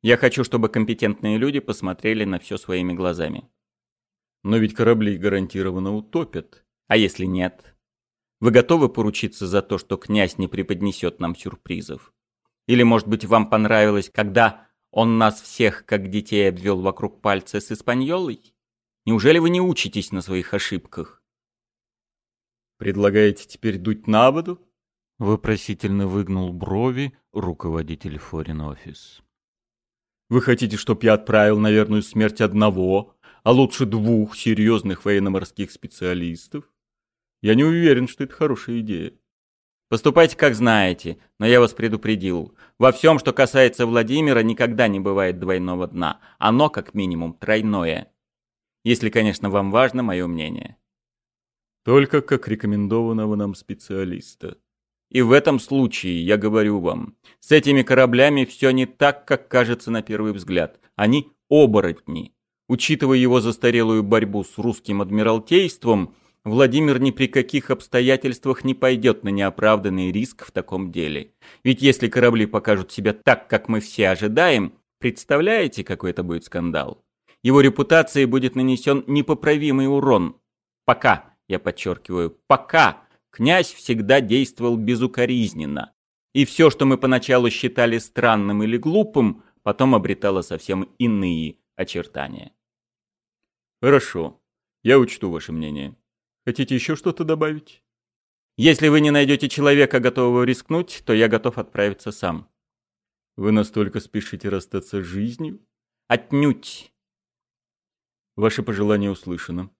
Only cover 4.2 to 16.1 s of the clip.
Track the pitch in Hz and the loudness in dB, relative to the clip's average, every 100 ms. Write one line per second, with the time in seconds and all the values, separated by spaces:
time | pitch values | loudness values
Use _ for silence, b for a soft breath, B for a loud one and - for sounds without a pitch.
4.2 | _ _ 95 113 107 - 113 117 107 95 | _ _ -2 0 0 0 2 2 0 -2
5.2 | 98 98 92 95 95 92 95 104 107 170 | -2 -2 -4 -6 -6 -4 -6 -8 -6 -8
6.2 | 156 - - _ _ _ _ 110 101 - | -6 -10 -14 _ _ _ _ 2 2 -2
7.2 | 92 92 92 - _ _ _ _ _ _ | -6 -4 -4 -8 _ _ _ _ _ _
8.2 | _ _ 113 117 120 165 131 - 107 101 | _ _ 2 4 4 2 2 0 -4 -4
9.2 | 110 - 95 98 - 95 - 98 - 104 | -8 -8 -4 -4 -4 -8 -6 -10 -4 0
10.2 | 95 - 92 - 92 90 101 90 87 - | 0 -2 -8 -6 -6 -4 -6 -4 -8 -6
11.2 | 85 87 - - - 87 - 69 _ _ | -10 -8 -12 -16 -12 -10 -10 -16 _ _
12.2 | _ _ _ _ - 120 120 117 104 107 | _ _ _ _ 0 4 6 4 0 -6
13.2 | 101 113 104 110 107 110 107 101 95 - | 2 2 2 0 2 4 4 2 -4 -4
14.2 | 104 95 113 - _ _ _ - 113 113 | -2 2 2 0 _ _ _ 0 0 2
15.2 | 110 107 - - 113 - - 107 95 | 0 -2 -16 -2 -2 -2 -6 -6 -4